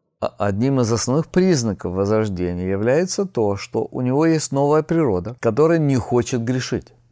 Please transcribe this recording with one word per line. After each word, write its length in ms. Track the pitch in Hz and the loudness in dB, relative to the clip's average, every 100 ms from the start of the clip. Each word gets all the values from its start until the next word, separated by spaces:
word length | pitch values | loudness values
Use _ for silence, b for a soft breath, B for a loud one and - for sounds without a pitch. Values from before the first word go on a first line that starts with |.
| _ _ | _ _
а, 140 | - - | -8 -4
одним 440 | 101 98 135 135 | -2 0 0 0
из 100 | 110 | 0
основных 360 | 113 - 147 - | 0 0 -2 0
признаков 640 | 180 185 147 113 95 87 | 2 2 2 0 -4 -4
возрождения 760 | 92 98 110 107 90 87 87 92 | -2 0 2 0 -2 -4 -2 -2
является 560 | 98 113 147 180 - 190 | -2 0 0 0 -4 -4
то, 300 | - 104 98 | 0 0 -2
что 320 | - 113 - | -4 -6 -4
у 120 | 127 | -4
него 240 | 127 139 165 | 0 2 2
есть 260 | 160 - | 2 0
новая 320 | 139 143 156 | 0 2 2
природа, 540 | 156 165 139 90 98 123 | 2 0 2 0 -4 -2
которая 380 | 117 110 160 170 | 0 2 4 4
не 180 | 147 127 | 2 0
хочет 480 | - 120 117 127 | 2 0 0 -2
грешить. 500 | 113 127 - 107 - _ _ | -2 -4 -4 -6 -6 _ _